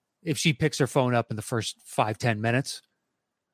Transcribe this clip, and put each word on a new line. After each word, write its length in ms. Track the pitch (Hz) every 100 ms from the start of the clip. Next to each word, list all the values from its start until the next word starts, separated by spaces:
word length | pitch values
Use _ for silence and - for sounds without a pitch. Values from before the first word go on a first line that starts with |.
| _ _
if 140 | 170 151
she 160 | 170
picks 240 | 151 151 -
her 80 | 135
phone 280 | 143 127 120
up 140 | 113
in 60 | 107
the 60 |
first 360 | - 120 107 - -
five, 320 | - 110 110
ten 240 | 123 107
minutes, 400 | 113 120 143 - - _ _ _ _ _ _